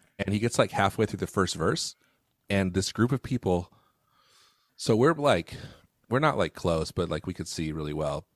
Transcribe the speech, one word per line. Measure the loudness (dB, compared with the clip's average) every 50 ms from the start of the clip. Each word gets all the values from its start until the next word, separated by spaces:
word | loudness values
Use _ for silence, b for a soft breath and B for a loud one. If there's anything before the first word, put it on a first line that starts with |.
| _ _ _ -8
And | -4 -2 -2
he | 0
gets, | 0 0 2 2
like, | 0 0 2
halfway | 0 0 0 2 0 -2
through | -2 -2 -4
the | -6 -4
first | 0 0 0 0 0
verse, | -2 0 0 0 -2 -4 -8 -10 _ _ _ _ _ _ _ _ _ _ -2
and | 0 0 0 0 0
this | 0 -2 -2 0
group | 2 2 2 2
of | 0 -2
people, | -4 -4 -2 0 2 2 0 0 -4 _ _ _ _ _ _ _ _ _ _ _ _ _ _ _ _ _ _ _ _ _
so | -6 0 2 4
we're, | 4 6 4 4
like, | 4 4 4 4 4 2 -4 -10 -16 B B B B B B _ _ _ -2
we're | 0 2
not, | 2 2 2 2
like, | 0 -2 -2
close, | -2 0 2 2 2 0 -2
but, | -2 -2 -2 -2
like, | -2 -4 -4
we | -6 -8
could | -8 -8 -8
see | -6 -4 -4 -4 -4
really | -4 -4 -4 -4
well. | -4 -2 -2 -4 -6 -8 _ _